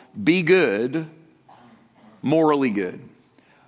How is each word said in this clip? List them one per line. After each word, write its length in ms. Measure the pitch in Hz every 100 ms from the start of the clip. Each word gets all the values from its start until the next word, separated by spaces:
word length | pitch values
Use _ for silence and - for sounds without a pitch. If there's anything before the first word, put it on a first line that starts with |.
| - 107
be 240 | 101 180
good, 640 | 165 185 139 101 127 156 160 - _ _ _ - - - _ _ - -
morally 480 | 123 160 156 143 131
good. 280 | 101 90 - - _ _ _ _ _